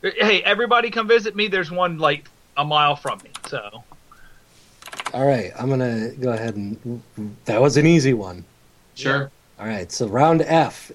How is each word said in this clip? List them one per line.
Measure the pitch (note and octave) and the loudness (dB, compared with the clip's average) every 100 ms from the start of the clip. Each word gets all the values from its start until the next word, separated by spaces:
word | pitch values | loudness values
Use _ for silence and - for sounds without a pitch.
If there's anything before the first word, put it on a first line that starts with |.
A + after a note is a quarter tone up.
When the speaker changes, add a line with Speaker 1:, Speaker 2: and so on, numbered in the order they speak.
Speaker 1:
Hey, | F#3 - G#3 G3 | -4 0 2 4
everybody | G3 G3+ A#3 A#3+ A#3 | 2 0 4 2 2
come | A3+ A3 | -2 4
visit | A#3 G#3+ G3+ | 4 4 -2
me. | G#3 | -2
There's | F#3+ D#3+ | 0 -2
one, | F3+ F3+ D#3+ | 0 0 2
like, | D#3 D3 - _ _ - | 0 0 -6 _ _ -6
a | |
mile | D3+ D3+ D3 D3 | 0 2 2 0
from | C3+ G#2 | -4 -8
me, | - - - | -12 -18 -12
so. | C3+ G#2 A2 - - _ - - - _ _ _ _ - - - | -10 -12 -18 -20 -20 _ -20 -20 -20 _ _ _ _ -18 -12 -8
Speaker 2:
All | B2+ | 0
right, | C#3 C3 F#2 - | 2 2 -2 -6
I'm | B2 | -2
gonna | C3+ B2+ A2+ A2 | -2 -2 -2 -6
go | - B2+ | -4 -4
ahead | A2+ A#2 G#2 | -2 -6 -8
and, | G2+ G#2+ A#2+ A#2+ - - G#2 G#2 | -8 -10 -10 -12 -14 -12 -12 -12
that | - A2 | -4 2
was | C#3 C#3 | 4 4
an | D#3 | 4
easy | E3+ C3+ | 4 4
one. | A#2+ F#2+ F2 E2+ _ _ _ _ - | 0 -4 -12 -20 _ _ _ _ -8
Speaker 3:
Sure. | C3+ C#3 C#3 _ _ _ | -2 -2 -4 _ _ _
Speaker 2:
All | G#2+ | -8
right, | G#2+ E2+ | -8 -8
so | - A2+ | -6 -4
round | A2 D#3 E3 | 2 4 4
F | D#3 E3 D3+ - - | 4 2 2 -4 -18